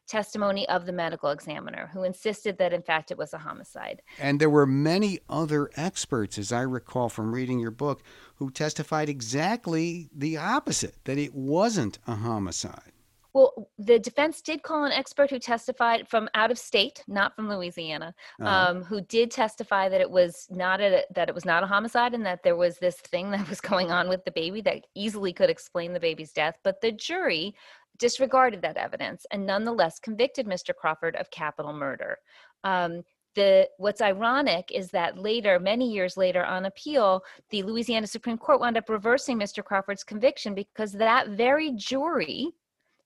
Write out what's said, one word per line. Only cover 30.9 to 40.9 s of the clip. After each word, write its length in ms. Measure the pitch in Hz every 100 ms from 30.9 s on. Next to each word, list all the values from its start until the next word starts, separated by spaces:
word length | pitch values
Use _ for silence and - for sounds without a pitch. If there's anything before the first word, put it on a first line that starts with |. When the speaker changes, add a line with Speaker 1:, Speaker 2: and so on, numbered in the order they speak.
| 156 165 160
Speaker 1:
of 140 | -
capital 440 | - 156 - 147
murder. 440 | 151 139 127 - - _ - - _
Um, 400 | 196 185 175 170 175 _ _ -
the, 340 | 202 190 190 -
what's 240 | 196 208
ironic 720 | 214 190 226 262 277 175 -
is 160 | - 185
that 300 | 185 170 -
later, 400 | 202 233 208 180
many 320 | 185 233 254
years 260 | 208 185 190
later 260 | 185 180
on 220 | 180 185 190
appeal, 580 | - - 294 202 185 185 - _
the 100 | 214
Louisiana 460 | 190 226 233 226 214
Supreme 320 | 226 247 226
Court 200 | - 285
wound 160 | 240 233
up 140 | 220
reversing 480 | 220 214 262 277 240
Mister 240 | 202 -
Crawford's 420 | 196 196 196 196
conviction 520 | - 214 254 311 220 196
because 380 | 202 - 214